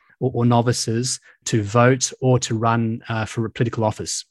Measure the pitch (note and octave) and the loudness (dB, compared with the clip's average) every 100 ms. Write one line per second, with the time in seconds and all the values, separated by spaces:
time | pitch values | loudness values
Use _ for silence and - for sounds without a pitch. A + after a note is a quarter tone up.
0 | _ - B2+ A#2+ A#2+ A#2+ A#2 A2+ - A2+ | _ -6 -4 0 4 4 2 0 -2 -4
1 | B2+ - _ _ - A#2 G2+ A#2 A#2+ C3 | -4 -8 _ _ -4 -2 2 4 4 4
2 | - - C3 B2 - A2+ A2+ A#2 A2+ A#2 | -2 -2 0 2 0 -2 0 2 0 -4
3 | - A2+ A2 - A2 - A#2 - A2 - | -4 -4 -4 -4 -4 -2 -2 0 -2 -2
4 | E2+ - - | -6 -8 -10